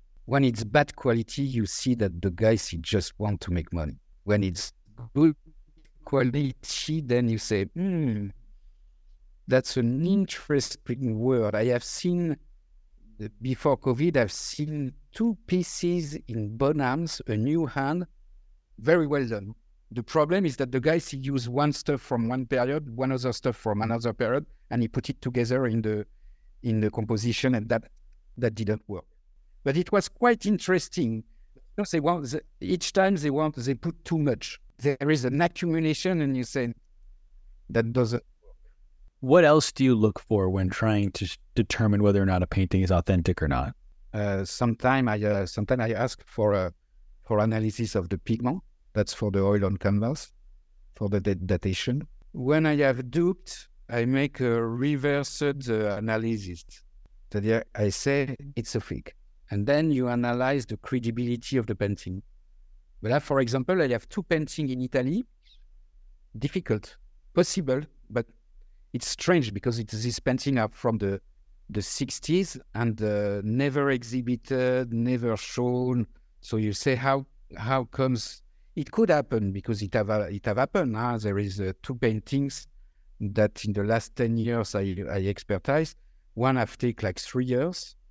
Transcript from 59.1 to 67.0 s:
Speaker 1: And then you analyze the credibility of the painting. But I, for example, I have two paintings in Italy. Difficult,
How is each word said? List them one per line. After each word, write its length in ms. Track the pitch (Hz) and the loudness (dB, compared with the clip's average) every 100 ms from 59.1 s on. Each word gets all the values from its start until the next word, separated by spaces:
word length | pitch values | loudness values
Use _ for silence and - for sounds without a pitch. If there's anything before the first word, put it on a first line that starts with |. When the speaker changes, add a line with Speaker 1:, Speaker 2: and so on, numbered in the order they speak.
| - - - - | -20 -20 -20 -6
Speaker 1:
And 160 | 101 104 | -2 2
then 260 | 147 160 | 2 2
you 180 | 135 123 | 2 2
analyze 580 | 120 120 120 127 139 117 | 0 0 0 0 0 -4
the 100 | 107 | -8
credibility 800 | - 127 117 117 123 120 - 135 | -4 -4 -2 -2 -2 -4 -2 -2
of 80 | 110 | -2
the 80 | |
painting. 480 | 101 101 101 - 95 - - - - - - - - | -2 -2 -4 -6 -10 -12 -20 -20 -20 -20 -20 -20 -8
But 120 | 110 | -2
I, 60 | 139 | 0
for 200 | - 139 | 2 0
example, 420 | 123 131 127 185 | 2 0 0 2
I 60 | 143 | 2
have 200 | 117 - | 0 -2
two 120 | - | -6
paintings 500 | 175 160 151 - 143 | 0 0 0 -4 -4
in 100 | 127 | -2
Italy. 440 | 127 135 127 190 254 _ _ - - - - - - - - 113 | -2 0 0 0 -4 _ _ -20 -20 -20 -20 -20 -20 -20 -20 -8
Difficult, 580 | 143 185 - 107 - - | -6 -4 -2 -2 -4 -18